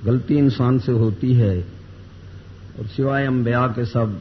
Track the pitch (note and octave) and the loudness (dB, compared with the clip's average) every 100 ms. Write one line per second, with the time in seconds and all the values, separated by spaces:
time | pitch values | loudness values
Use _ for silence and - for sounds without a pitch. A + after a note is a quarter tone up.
0 | - B2+ A#2 D3 C#3 A#2+ B2 C3 - A#2+ | 2 0 2 2 4 2 2 2 2 2
1 | A2 G2+ B2+ B2 G#2+ F2+ F2 - - - | 2 0 2 4 4 0 -4 -12 -20 -20
2 | - - - - - - - - A2 - | -20 -20 -20 -20 -20 -20 -18 -12 -10 -2
3 | C3+ C#3 C#3 B2+ A#2 A#2+ B2 A2+ A#2+ A#2+ | 0 0 0 0 0 2 0 0 -2 0
4 | A2+ F#2+ | 0 -2